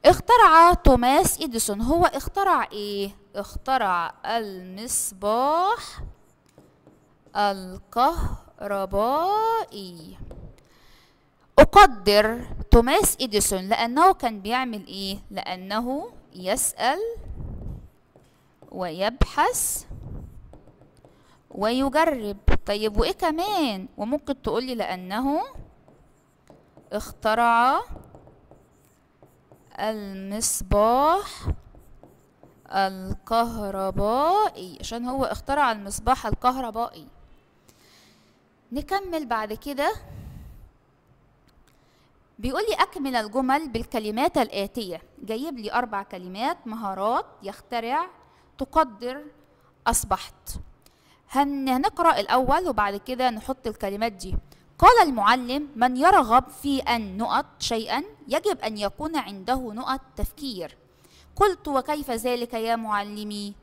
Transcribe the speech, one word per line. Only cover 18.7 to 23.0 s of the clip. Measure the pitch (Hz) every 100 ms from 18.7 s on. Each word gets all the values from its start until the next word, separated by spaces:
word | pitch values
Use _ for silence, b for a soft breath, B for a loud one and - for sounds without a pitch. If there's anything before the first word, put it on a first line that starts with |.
ويبحث | - 180 160 202 247 - - 359 494 - - - - - - - - - - - _ - _ b b b b _
ويجرب. | - 208 254 277 285 330 269 208 202 - - -
طيب، | 208 214
وإيه | 208